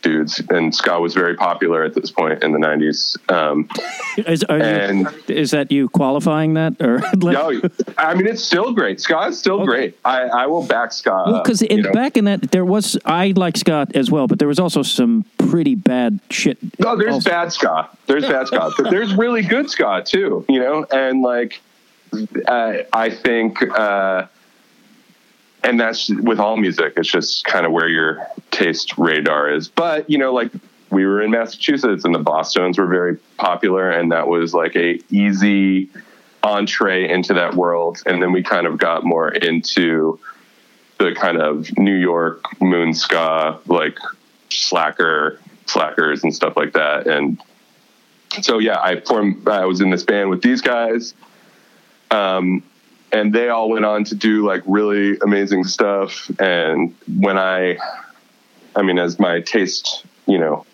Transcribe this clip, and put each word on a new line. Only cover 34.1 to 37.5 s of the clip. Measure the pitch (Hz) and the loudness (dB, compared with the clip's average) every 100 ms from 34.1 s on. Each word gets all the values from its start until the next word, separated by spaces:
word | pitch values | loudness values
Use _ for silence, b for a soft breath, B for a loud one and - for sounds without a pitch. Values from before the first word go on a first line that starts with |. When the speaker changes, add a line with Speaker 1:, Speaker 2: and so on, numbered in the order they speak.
Speaker 1:
that | 82 73 | 0 0
was, | 85 82 | 0 0
like, | 85 82 90 | 0 0 0
a | 85 87 - | 0 -2 -2
easy | 101 101 98 101 101 95 95 95 B B B B _ | 0 2 2 2 4 2 2 -2 B B B B _
entree | 107 104 104 - 104 92 90 | 0 0 -2 0 0 2 0
into | 90 87 | 0 0
that | 90 85 | 0 0